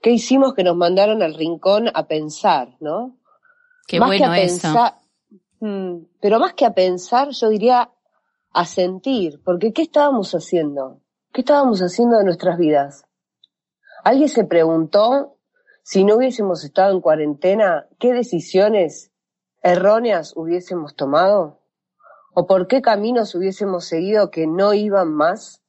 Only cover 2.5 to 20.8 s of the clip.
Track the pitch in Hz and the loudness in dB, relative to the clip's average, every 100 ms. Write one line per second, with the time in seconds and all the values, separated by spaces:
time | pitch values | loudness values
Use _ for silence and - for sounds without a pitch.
2.5 | 156 120 _ 151 170 254 _ _ _ _ | 0 -2 _ -8 -8 -10 _ _ _ _
3.5 | _ _ _ _ 170 185 196 262 175 180 | _ _ _ _ 0 2 2 2 2 0
4.5 | 175 170 151 - - _ _ _ 202 _ | -2 -2 0 0 -2 _ _ _ _ _
5.5 | _ 214 196 185 175 165 _ 202 226 359 | _ -10 -8 -8 -10 -14 _ 0 2 0
6.5 | - 247 202 185 180 - 240 285 254 226 | 0 0 2 0 -2 -2 -2 -2 -2 -2
7.5 | 214 226 247 - _ _ _ _ _ _ | 0 2 2 0 _ _ _ _ _ _
8.5 | - 170 - 180 185 262 254 175 143 - | -4 -4 -2 -4 -4 -4 -2 -4 -6 -4
9.5 | 180 214 226 320 302 294 262 190 175 - | -2 -2 -2 -2 2 2 0 -2 -6 -4
10.5 | 175 151 143 131 - _ _ _ - 254 | -2 -2 -6 -10 -14 _ _ _ -8 0
11.5 | 285 269 202 180 180 240 226 196 170 185 | 2 2 0 -2 0 2 4 2 0 -2
12.5 | 170 165 147 143 143 _ _ _ _ _ | 0 2 2 -2 -8 _ _ _ _ _
13.5 | _ _ _ _ - - 262 294 - 185 | _ _ _ _ -4 0 2 2 2 0
14.5 | 170 160 165 160 202 220 277 277 _ _ | 2 2 2 0 2 2 0 -4 _ _
15.5 | _ _ _ - 190 196 214 262 247 202 | _ _ _ -4 2 4 4 2 -2 -4
16.5 | 170 147 - 196 190 165 156 151 143 185 | -4 -4 2 2 2 2 0 0 -2 0
17.5 | 202 202 160 - _ 240 247 233 175 - | 2 0 0 -6 _ 0 0 -2 -6 -2
18.5 | 185 208 214 165 - - _ _ _ _ | 2 2 2 0 -4 -20 _ _ _ _
19.5 | _ 180 175 185 220 240 185 151 - 165 | _ 0 2 4 2 2 -2 -4 -10 -6
20.5 | 175 180 180 | -6 -4 -10